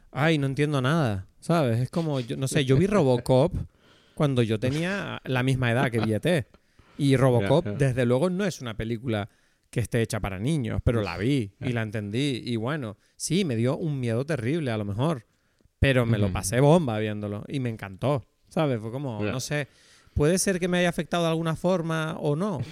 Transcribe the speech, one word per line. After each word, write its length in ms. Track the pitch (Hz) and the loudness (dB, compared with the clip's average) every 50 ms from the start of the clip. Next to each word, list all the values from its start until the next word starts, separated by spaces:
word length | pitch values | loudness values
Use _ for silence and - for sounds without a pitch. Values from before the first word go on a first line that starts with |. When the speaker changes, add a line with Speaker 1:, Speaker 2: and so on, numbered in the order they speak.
| - - | -20 -10
Speaker 1:
"Ay, 280 | - 135 143 165 165 147 | -4 0 2 2 2 2
no 80 | 139 | 0
entiendo 340 | 135 135 123 147 147 151 139 | 0 0 0 0 0 2 2
nada", 460 | 127 127 156 170 151 117 104 95 95 - _ _ | 2 2 2 2 2 0 0 -2 -6 -10 _ _
¿sabes? 400 | - - 165 175 147 120 113 113 | -2 0 2 2 2 2 2 0
Es 100 | 127 - | 0 -2
como, 280 | - 175 165 156 147 131 | -2 -4 -2 -2 -2 -4
yo, 160 | 123 113 139 | -4 -4 -6
no 120 | 143 135 127 | -4 -4 -2
sé, 160 | - 156 143 | 0 2 2
yo 120 | 127 135 | 4 4
vi 100 | 135 180 196 | 4 4 4
Robocop 640 | 202 202 156 131 127 120 - - 131 127 139 175 - - 85 - _ _ _ | 4 4 4 4 2 2 2 2 4 4 4 2 0 -4 -8 -8 _ _ _
Speaker 2:
<laughs> 300 | _ _ _ _ _ _ | _ _ _ _ _ _
Speaker 1:
cuando 280 | - 160 143 135 120 120 | 0 0 2 2 2 2
yo 160 | 104 110 107 | 2 0 0
tenía 600 | - - 139 156 165 180 196 202 180 - 120 - - | 0 -2 -2 -2 -2 -2 -4 -4 -6 -8 -10 -10 -6
la 180 | - 131 127 123 | -4 -2 0 2
misma 260 | 131 131 123 131 120 | 2 0 2 2 2
edad 200 | 113 123 143 131 | 2 2 0 0
que 100 | 113 117 | 0 0
vi 140 | 110 110 107 | 0 0 0
E 60 | 104 | 0
T. 260 | - 147 180 151 110 - _ - _ _ _ _ - _ - | 0 0 0 0 -2 -4 _ -20 _ _ _ _ -20 _ -6
Y 200 | - 151 139 131 | 0 2 4 4
Robocop, 480 | 123 127 135 123 117 101 98 135 160 127 | 6 6 6 4 4 4 4 2 2 2
Speaker 2:
Ya, 60 | 107 101 | 0 0
ya. 60 | 107 | 0
Speaker 1:
desde 280 | 139 135 120 123 127 | 0 0 2 2 2
luego, 220 | 120 120 127 156 185 | 2 2 2 2 0
no 140 | 180 180 208 | 0 0 -2
es 160 | 190 - - | -4 -4 -6
una 160 | 135 120 107 | -8 -10 -8
película 520 | 107 113 110 120 110 117 143 110 104 101 - _ _ _ _ _ _ _ _ | -8 -6 -6 -6 -6 -4 -4 -4 -4 -4 -6 _ _ _ _ _ _ _ _
que 100 | - 127 | -4 -4
esté 220 | 110 - - 120 113 | -4 -2 0 -2 0
hecha 160 | - - 107 | -2 -2 -4
para 180 | 98 101 95 90 | -6 -6 -6 -4
niños, 420 | 104 135 165 151 123 107 107 104 - | -4 -2 -2 -2 -2 -4 -4 -2 0
pero 180 | - 120 113 104 | 2 2 2 0
la 140 | 90 85 87 | -2 -4 -2
vi 340 | 98 123 147 139 110 98 - - | -2 0 0 0 -2 -4 -6 -8
y 80 | - 131 | -6 -4
Speaker 2:
Ya. 60 | 120 | -2
Speaker 1:
la 80 | 117 113 | -2 -4
entendí. 600 | 107 101 113 104 101 101 120 143 147 131 107 - | -4 -6 -6 -6 -4 -2 -2 -2 -2 -2 -4 -6
Y 120 | - 120 | -4 -4
bueno, 400 | 110 107 123 156 160 127 107 95 - _ _ _ | -4 -4 -4 -6 -6 -8 -10 -12 -14 _ _ _
sí, 280 | - - - 151 185 208 | -10 -4 -2 0 0 0
me 100 | 156 120 | 0 0
dio 200 | 110 117 123 143 | 0 0 0 0
un 240 | - - 156 147 135 | -2 -4 -4 -4 -4
miedo 240 | 123 117 110 117 139 | -2 -2 -2 -2 -2
terrible 460 | 151 165 123 110 120 151 175 156 127 113 | -4 -4 -4 -2 -2 -2 -2 -2 -4 -4
a 60 | 110 | -4
lo 60 | 104 | -4
mejor, 420 | 101 98 107 127 165 165 120 - _ _ _ _ _ _ _ _ _ _ - | -4 -4 -2 -2 -2 -2 -4 -8 _ _ _ _ _ _ _ _ _ _ 0
pero 280 | - 139 131 127 120 | 2 4 4 4 4
me 120 | 113 113 104 | 4 2 2
lo 80 | 104 | 2
Speaker 2:
Ujú. 60 | 98 90 | 0 0
Speaker 1:
pasé 280 | 95 92 95 107 120 | -2 -2 0 2 4
bomba 380 | 139 143 156 185 165 120 110 107 | 6 8 8 6 4 2 -2 -2
viéndolo 460 | 110 107 107 104 104 104 101 104 107 - | -2 -4 -4 -4 -6 -6 -6 -8 -8 -8
y 120 | - 139 | -6 -4
me 80 | 127 120 | -4 -4
encantó, 540 | 113 104 - 98 98 90 - 123 147 127 - _ _ _ _ _ | -6 -6 -10 -12 -8 -4 0 0 0 0 -2 _ _ _ _ _
¿sabes? 320 | - 185 156 147 127 110 | -2 0 0 0 0 -2
Fue 100 | 104 113 | -4 -6
como, 320 | 110 135 147 135 113 104 104 | -8 -6 -6 -6 -4 -4 -2
Speaker 2:
Ya. 80 | 104 - | -2 -2
Speaker 1:
no 80 | 131 | -4
sé, 280 | - - 151 147 139 - _ _ _ _ - _ _ _ - | -4 -4 -4 -4 -6 -6 _ _ _ _ -20 _ _ _ 0
puede 240 | - 147 147 180 185 | 2 4 4 4 4
ser 200 | - - 196 180 | 2 0 0 0
que 80 | 175 180 | 0 0
me 100 | 180 180 | 2 2
haya 100 | 180 175 | 2 2
afectado 360 | 165 - 165 - - 175 170 | 0 -2 -4 -2 -2 0 0
de 40 | 165 | 0
alguna 240 | 160 160 165 165 160 | 0 0 -2 -2 -2
forma 600 | - - 175 190 180 160 165 160 160 156 160 160 - | 0 0 0 0 0 0 -2 -4 -4 -4 -4 -6 -4
o 160 | - 151 147 | -2 -2 0
no, 260 | 151 190 214 190 131 117 104 | 0 -2 -2 -4 -4 -6 -6